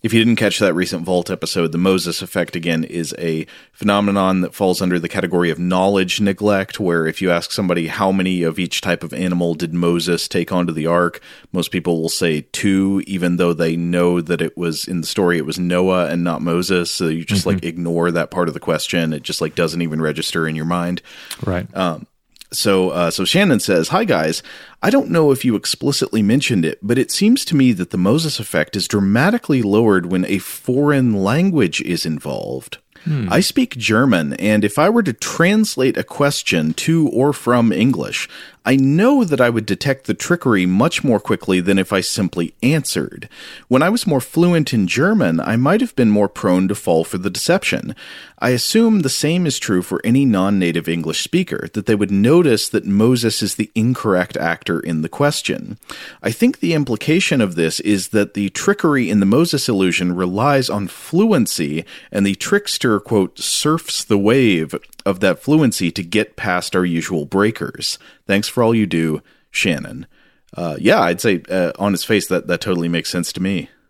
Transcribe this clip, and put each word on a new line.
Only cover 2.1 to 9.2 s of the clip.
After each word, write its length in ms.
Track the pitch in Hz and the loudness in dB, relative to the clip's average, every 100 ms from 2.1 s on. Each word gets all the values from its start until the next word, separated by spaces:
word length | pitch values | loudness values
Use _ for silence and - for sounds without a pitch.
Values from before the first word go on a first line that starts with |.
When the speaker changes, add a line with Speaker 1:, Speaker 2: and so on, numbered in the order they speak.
| 82 | -8
Speaker 1:
effect, 340 | 92 95 82 87 | -6 -4 -4 -4
again, 260 | 85 82 | -4 -4
is 320 | 78 85 80 - | -4 -8 -8 -6
a 280 | 82 80 - - - | -4 -4 -6 -16 -20
phenomenon 680 | _ 104 101 101 98 95 95 | _ 0 2 2 2 2 0
that 120 | 90 | -2
falls 300 | - 98 90 | -2 -2 0
under 160 | 92 90 | 0 -2
the 100 | 85 | -2
category 400 | 101 87 87 87 | -4 -2 0 0
of 120 | 78 | 0
knowledge 600 | 90 92 98 101 92 - | 0 2 2 2 0 0
neglect, 600 | 101 92 104 101 95 - | -2 0 0 2 -2 -4
where 260 | 95 85 80 | 0 0 0
if 160 | - | -2
you 80 | 92 | 0
ask 220 | 85 - | 0 -2
somebody, 340 | - 95 87 80 | -4 0 -2 -2
"How 240 | - 98 | -2 0
many 320 | 95 92 92 | 0 0 0
of 160 | 82 78 | -2 -2
each 220 | 87 - | -6 -4
type 240 | 95 87 | -2 -4
of 100 | 82 | -4
animal 400 | - | -4